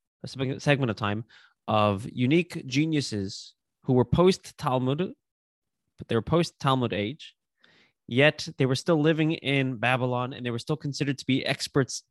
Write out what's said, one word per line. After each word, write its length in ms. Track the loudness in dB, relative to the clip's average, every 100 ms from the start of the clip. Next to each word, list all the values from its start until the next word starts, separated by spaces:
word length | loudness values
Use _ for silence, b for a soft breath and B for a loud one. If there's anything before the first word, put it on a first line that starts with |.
| _ _
a 40 | -14
seg-, 340 | -6 -6 -2
segment 280 | 0 2 0
of 60 | -2
time 300 | -2 -4 -8 b b b 0
of 400 | 2 4 2 -4
unique 540 | -2 2 2 0 -8 -4
geniuses 880 | -2 0 0 -2 -4 -6 -8 -18 _ _ _
who 100 | 0
were 120 | 2 4
post-Talmud, 1080 | 4 4 4 -6 -8 -2 0 0 -2 -4 -8 _ _ _ _ _ _ _ -16
but 100 | -2
they 80 | -2
were 60 |
post-Talmud 720 | 2 0 0 -2 0 2 0
age, 420 | -2 -4 -6 -18 _ _ _ b b b b -4
yet 340 | 4 4 2 -10 0
they 80 | 0
were 100 | 0
still 240 | 2 2
living 320 | 4 2 0
in 460 | -2 -2 0 0 0
Babylon 560 | 0 0 0 -2 -4
and 120 | -6 -6
they 60 |
were 80 | -6
still 160 | -4 -4
considered 420 | -4 -4 -4 -2
to 80 | 0
be 200 | 0 0
experts 580 | -4 -2 0 0 -4 -4